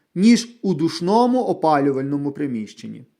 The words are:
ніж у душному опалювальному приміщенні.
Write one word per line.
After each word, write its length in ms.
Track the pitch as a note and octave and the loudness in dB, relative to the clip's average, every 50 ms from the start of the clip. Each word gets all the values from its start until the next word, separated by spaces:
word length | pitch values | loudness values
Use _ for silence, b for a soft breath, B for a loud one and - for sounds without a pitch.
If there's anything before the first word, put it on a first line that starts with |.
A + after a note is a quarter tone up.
| _ _ - | _ _ -2
ніж 340 | F3 G3 A3+ A#3+ A3+ - - - _ | 2 4 6 6 4 2 -4 -12 _
у 120 | - G3 F3 | -4 -2 0
душному 680 | C#3+ E3 E3 - - F3 F3+ G#3 A#3 A#3+ B3 B3 B3+ A3+ | 0 -2 -2 -2 -4 -2 0 2 2 2 2 2 0 0
опалювальному 880 | G3 F#3 F#3+ - - D3+ C#3+ C#3 C#3+ C3+ C3 C#3 C#3 C#3+ C#3+ C#3+ D3 | -2 -2 0 0 2 2 2 2 0 0 -2 -4 -4 -4 -4 -6 -6
приміщенні. 720 | C#3+ - D3 C3+ A#2+ A2 G#2+ G2+ - - - A2 A2 A2+ B2+ _ _ | -6 -6 -6 -6 -6 -8 -8 -10 -14 -16 -16 -16 -16 -18 -20 _ _